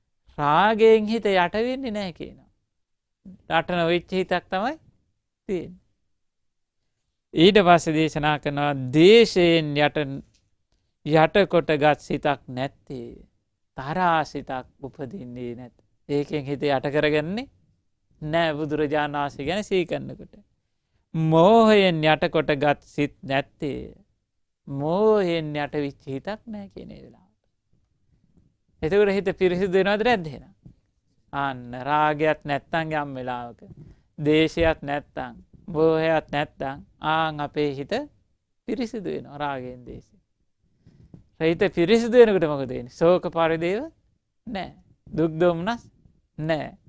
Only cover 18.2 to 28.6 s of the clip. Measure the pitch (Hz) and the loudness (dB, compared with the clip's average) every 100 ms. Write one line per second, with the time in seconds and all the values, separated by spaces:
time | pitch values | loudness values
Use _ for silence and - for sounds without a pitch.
18.2 | 151 165 165 147 156 147 151 151 147 147 | -4 0 0 -2 -4 -2 -2 -2 -2 -4
19.2 | 143 - 139 196 208 190 160 147 131 131 | -6 -6 -6 -6 -2 -2 -2 -6 -10 -16
20.2 | - - _ _ _ _ _ _ _ 160 | -20 -20 _ _ _ _ _ _ _ -2
21.2 | 160 160 180 226 220 214 190 160 156 156 | 2 6 6 8 6 6 4 2 2 2
22.2 | 175 165 139 147 147 143 _ - 147 - | 0 0 0 0 0 -2 _ -4 -4 -4
23.2 | 131 135 139 - 147 123 107 - _ _ | -4 -4 -4 -8 -8 -8 -12 -20 _ _
24.2 | _ _ _ _ - 139 147 185 220 214 | _ _ _ _ -12 -6 -2 0 2 2
25.2 | 180 165 151 147 143 151 143 135 - 135 | 2 -2 -4 -6 -6 -4 -6 -8 -10 -10
26.2 | 190 214 - 208 196 - - - - _ | -10 -12 -12 -14 -14 -18 -18 -20 -20 _
27.2 | 185 _ _ _ _ _ _ _ _ _ | _ _ _ _ _ _ _ _ _ _
28.2 | _ _ _ _ | _ _ _ _